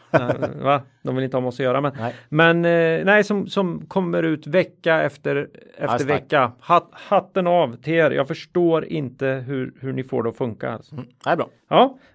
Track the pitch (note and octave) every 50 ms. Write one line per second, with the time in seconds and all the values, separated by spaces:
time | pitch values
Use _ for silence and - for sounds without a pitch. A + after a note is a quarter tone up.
0 | _ _ - C#3+ B2 B2 B2+ B2+ C#3+ C3+ - D3 - C3+ C#3+ C3+ - - _ _
1 | - C3 B2+ C3 C3 C3 C#3 B2+ B2+ B2+ A#2+ - C3+ B2+ B2 C#3 C#3+ C#3+ C3 C3+
2 | A2 B2 A#2+ - - _ D3 D3+ E3 E3+ E3+ E3+ E3+ E3+ E3+ E3+ E3 D#3+ E3 D#3
3 | D#3 F#3+ G#3 G#3 G3 - G#3 G3 F#3+ F#3 - G3+ F#3+ F3 E3 D#3 D#3+ - - G3
4 | F#3 E3+ E3+ F3 E3 E3 D#3 D3+ - D3+ D3+ F#3 E3+ - - _ - E3 D#3+ D#3
5 | D3+ C#3+ - - - C#3+ C#3+ C#3+ C#3+ - - - - - - - - C#3 A#2 B2
6 | C#3+ C3 D3 C3+ B2+ - D#3+ C#3+ B2+ A#2 - - - - E3+ E3+ - - - -
7 | - - G#3 F#3 F#3+ - _ G3 F3+ F3 F3 F3 D#3+ A#2+ A#2 - - D3+ E3 E3
8 | D#3 C3+ C3 C#3+ C#3 - D#3+ - - - - F3 F3 E3+ E3 D#3 - - E3 D#3
9 | C#3+ A#2+ B2 - C3+ C3 C3 C3+ B2 C3+ C#3+ C3 B2+ C3 - - C3 C3+ C3 C3
10 | B2+ - C3+ B2 A2+ A2+ A2+ - C3 A#2+ G#2 - C3 B2+ A2+ A2 - _ D#3 C3+
11 | B2+ - _ _ - C#3+ E3+ D#3+ B2 - - _ _ _ D#3 F3 B3 C4+ C4 -
12 | _ _ _